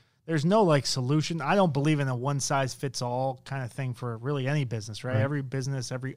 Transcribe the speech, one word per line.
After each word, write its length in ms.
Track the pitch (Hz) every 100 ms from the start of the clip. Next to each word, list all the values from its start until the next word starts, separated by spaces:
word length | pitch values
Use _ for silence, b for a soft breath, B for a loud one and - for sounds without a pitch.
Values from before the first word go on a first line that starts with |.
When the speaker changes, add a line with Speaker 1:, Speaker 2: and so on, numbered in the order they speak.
| b b -
Speaker 1:
There's 200 | 160 160
no, 180 | 220
like, 220 | 180 143 -
solution. 560 | 131 123 156 - 165
I 140 | 139 196
don't 180 | 185
believe 260 | 139 151 147
in 80 | 135
a 80 | 123
one-size-fits-all 1300 | 135 143 - 139 135 - 139 - 123 123 135 127
kind 200 | - 135
of 80 | 120
thing 220 | - 131
for 240 | 113 120 113
really 280 | 127 143 131
any 180 | 151 127
business, 380 | 113 107 107
right? 120 | 127 110
Speaker 2:
Right. 60 |
Speaker 1:
Every 200 | 139 147
business, 500 | 131 135 131 135 117
every 240 | 127 131